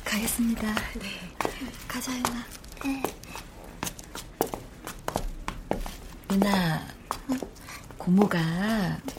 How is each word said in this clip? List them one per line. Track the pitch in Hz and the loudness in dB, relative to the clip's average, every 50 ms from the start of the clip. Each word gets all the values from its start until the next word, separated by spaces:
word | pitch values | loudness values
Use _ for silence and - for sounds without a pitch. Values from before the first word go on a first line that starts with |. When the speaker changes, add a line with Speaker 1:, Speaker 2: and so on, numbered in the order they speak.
| - | 0
Speaker 1:
가겠습니다. | - 214 208 226 226 - - 233 233 226 - 220 214 214 214 - - - | 2 2 2 2 2 4 4 4 4 4 4 2 2 2 2 0 0 -4
Speaker 2:
네. | 226 190 196 - - 180 175 - - - - - - 269 240 - - - | -6 -6 -6 -8 -8 -8 -10 -6 -2 -2 -2 0 -2 -6 -8 -8 -10 -8
Speaker 1:
가자, | - - 247 240 262 | -6 -4 -4 -2 -2
윤아. | 254 247 247 240 240 240 240 - - - - - - - - | -2 0 0 0 0 -2 -6 -8 -12 -12 -12 -12 -10 -4 -2
Speaker 3:
네. | 277 269 269 262 - - - - - - - - - - - - - - - - - - - - - - - - - - - - - - - - - - - - - - - - - - - - - - - - - - - - - - - - - - - - - - - - - | -2 0 0 -2 -4 -4 -8 -12 -12 -12 -12 -12 -12 -14 -14 -14 -14 -10 -8 -8 -8 -8 -10 -14 -12 -12 -12 -12 -12 -4 -4 -2 -2 -2 -6 -8 -14 -14 -12 -12 -10 -10 -6 -6 0 0 2 0 0 -4 -4 -6 -6 -8 -8 -2 0 0 0 0 -4 -6 -8 -12 -12 -14 -14 0 4
Speaker 1:
윤아, | 196 196 196 202 196 190 180 165 156 156 - - - - - - - - - - 262 262 - - - - - - - - - - - | 6 6 8 8 6 6 6 4 2 0 -2 -6 -12 -14 -8 -8 -8 -6 -2 -2 -2 -2 -2 -8 -10 -14 -14 -12 -12 -12 -12 -14 -12
고모가 | - - 180 180 196 208 190 185 170 160 160 165 175 196 214 226 220 190 165 160 - - - - | -2 4 8 8 10 10 8 6 4 4 4 2 2 2 4 4 4 4 2 0 -2 -4 -8 -8